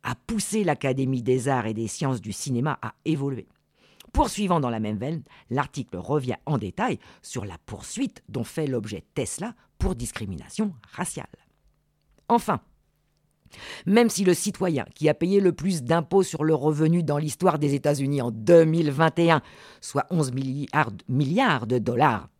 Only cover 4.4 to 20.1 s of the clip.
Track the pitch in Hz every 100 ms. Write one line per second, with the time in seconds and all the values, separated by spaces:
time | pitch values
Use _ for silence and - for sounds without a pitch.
4.4 | 202 170 127 113 107 107 127 165 - -
5.4 | _ 127 139 - 123 90 92 147 127 -
6.4 | - 139 92 - 233 143 - - - 127
7.4 | 107 - - 104 - - 269 - - 127
8.4 | 110 - 147 127 104 104 - - 120 -
9.4 | 214 - _ _ 190 120 120 - 98 90
10.4 | - - 214 143 - - 175 - - -
11.4 | _ _ _ _ _ _ _ _ _ 233
12.4 | - 147 _ _ _ _ _ _ _ _
13.4 | _ - - - - 214 233 - 190 170
14.4 | 214 - 185 143 - - 151 151 170 202
15.4 | 190 175 175 175 123 165 156 196 185 156
16.4 | 156 156 147 151 156 170 156 147 151 -
17.4 | 180 151 147 139 147 147 139 143 120 113
18.4 | 110 170 160 165 151 139 160 165 170 156
19.4 | - - - - - 143 -